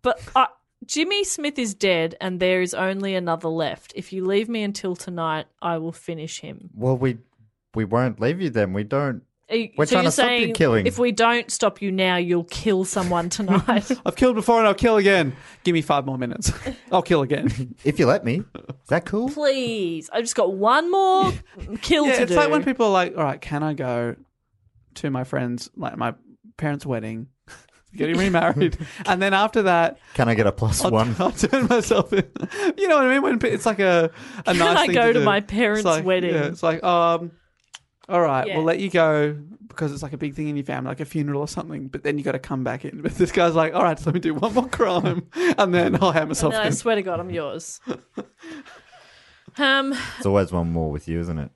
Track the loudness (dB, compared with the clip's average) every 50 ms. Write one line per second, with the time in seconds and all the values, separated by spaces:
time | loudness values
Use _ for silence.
0 | _ -2 -2 -2 -6 0 2 2 2 2 -2 _ _ _ _ _ -12 -8 -2 -2
1 | 0 0 0 -2 -2 -2 -4 -4 -4 -6 -4 -2 -4 -4 -4 _ 0 2 2 2
2 | 0 -2 -4 -6 -8 -6 -4 0 0 2 2 2 0 -2 -2 -2 -2 -2 -2 -4
3 | -4 -2 -2 -2 -2 -2 -4 -2 -2 -4 -2 -2 -2 -4 -4 -8 _ -16 -14 -14
4 | -12 -10 -8 -4 -2 0 0 0 0 0 -4 -4 -4 -4 -6 -6 -6 -6 -6 -6
5 | -8 -12 -8 -6 -4 -4 -4 -4 -6 _ _ _ -6 -4 -4 -4 -4 -8 -10 -12
6 | -12 -10 -10 -10 -10 -12 -12 -14 -14 -16 -18 -18 -20 -20 -12 -4 -2 0 0 0
7 | 0 -2 -2 -4 -10 _ _ _ _ _ _ _ _ _ _ -4 -4 0 2 2
8 | 2 0 -2 -2 -2 -2 -2 -2 -4 -2 0 0 0 0 0 -4 -4 -2 -2 -2
9 | -2 -2 -4 -6 _ _ _ _ _ _ -4 -4 -4 -4 _ 0 0 2 4 2
10 | 2 2 2 2 2 2 2 0 0 -2 2 2 4 4 4 4 2 0 0 2
11 | 0 0 2 2 2 2 2 0 -2 -4 -4 0 0 0 0 -2 -6 -4 0 0
12 | 0 2 2 0 0 0 0 0 -2 -4 -10 -4 0 0 0 0 0 -2 -2 -4
13 | -2 0 -2 -2 -2 -2 -4 -6 0 2 2 2 2 2 0 0 0 -2 -6 -2
14 | -2 -6 0 4 4 4 4 2 2 4 4 6 6 4 4 4 4 4 4 6
15 | 6 6 4 4 2 0 -4 -8 -16 -20 -20 _ _ 0 0 0 2 2 0 0
16 | 0 -2 -4 -4 -4 -6 -6 -4 -4 -4 -4 -4 -8 -12 -12 -12 -8 0 0 0
17 | 2 4 2 2 2 0 -2 -2 -2 -2 -2 -4 -8 -10 -12 _ -2 -2 2 4
18 | 4 4 4 2 2 -2 -2 -2 -4 -8 _ -18 -16 -16 -18 _ _ -2 -2 -2
19 | -2 -2 -4 -4 -2 -4 -4 0 0 0 2 2 0 -2 -2 -2 -2 -4 -4 -6
20 | -10 -6 -4 -4 -4 -2 0 0 0 0 0 2 2 4 4 4 2 2 2 2
21 | 4 4 4 4 2 2 0 -4 -10 _ -18 -16 -14 -12 -12 -10 0 2 2 4
22 | 4 2 2 2 2 2 4 4 4 4 2 2 0 0 0 2 2 4 4 4
23 | 2 0 -2 -2 -2 -2 -2 -6 -8 -6 -4 -4 -2 -2 -4 -4 -4 -4 -2 -2
24 | -2 -4 -6 -8 -14 _ _ _ _ _ _ _ _ _ _ _ _ _ _ -6
25 | -4 -4 -4 -4 -4 -4 -4 -4 -2 -2 -4 -6 -10 -14 _ -8 -8 -8 -6 -4
26 | -4 -4 -6 _ _ _ -20 _ _ -20 _ -8 -6 -4 -4 -6 -6 -6 -6 -6
27 | -6 -8 -10 -10 -12 -14 _ _ _ _ -20 -20 _ _ _ _ _ _ -8 -6
28 | -4 -2 0 0 0 2 2 2 2 2 2 2 2 0 0 -4 -10 -12 -12 -10
29 | -2 -2 0 0 2 2 2 2 2 2 2 2 4 4 4 4 4 2 0 -6
30 | _ -12 0 0 2 4 4 4 4 2 2 2 0 0 0 2 0 2 4 4
31 | 2 2 0 0 0 -2 0 0 0 0 2 2 2 2 2 2 2 2 2 2
32 | 2 2 0 0 0 -2 _ -10 -10 -10 -6 -2 -2 -2 0 0 2 4 4 4
33 | 4 4 4 2 2 0 0 0 0 0 -2 0 0 -2 0 2 2 4 4 4
34 | 2 2 -2 -8 -20 -16 -16 -6 -2 0 2 4 4 4 4 4 2 2 2 4
35 | 4 4 4 4 4 4 2 0 -2 -2 -2 0 0 2 2 0 2 2 0 2
36 | 2 0 0 0 0 0 0 0 0 -2 -4 -2 -2 -2 -2 0 0 2 2 4
37 | 4 2 2 0 -2 -8 -14 _ _ _ _ _ _ _ _ -20 _ _ _ _
38 | _ -2 2 2 2 4 2 0 0 0 -2 0 0 0 0 0 -2 0 2 4
39 | 4 4 4 2 2 0 -2 -6 -12 -16 -20 -20 -20 -18 -8 -6 -6 -4 -4 -6
40 | -10 -10 -8 -8 -8 -8 -6 -6 -6 -4 -4 -4 -6 -6 -6 -6 -6 -6 -6 -8
41 | -10 -6 -4 -4 -4 -2 -2 -4 -4 -6 -6 -10 -10 -8 -10 -12 -12 -10 -12 -6
42 | -4 -4 -4 -2 -2 -4 -4 -6 -6 -6 -6 -4 -4 -4 -6 -6 -8 -12 -12 -6
43 | -8 -8 0 0 -2 0 2 2 2 4 4 2 0 2 0 0 0 0 0 -2
44 | -2 -2 -2 0 -2 -2 -2 -2 -4 0 0 0 0 0 0 0 0 2 2 0
45 | 0 0 -2 -2 -6 -8 -4 0 0 0 2 2 2 2 4 2 2 2 2 2
46 | 2 2 2 2 0 0 -2 -2 0 0 0 0 0 0 -2 -2 0 0 0 0
47 | -2 -4 -6 -6 -6 -6 -6 -6 -6 -6 -8 -10 -12 -14 -18 -16 _ -12 -12 -12
48 | _ _ _ -14 -14 _ _ _ -18 -18 -16 -16 -18 -20 -20 -20 _ _ -20 -20
49 | -20 -20 -20 -20 _ _ _ _ _ -20 _ -2 2 2 2 2 2 -2 -4 -6
50 | -8 -10 -12 -6 -2 2 2 2 2 2 -2 -2 -2 -2 -2 -2 -2 -2 -4 -6
51 | -6 -6 -4 -4 -4 -4 -6 -8 -8 -10 _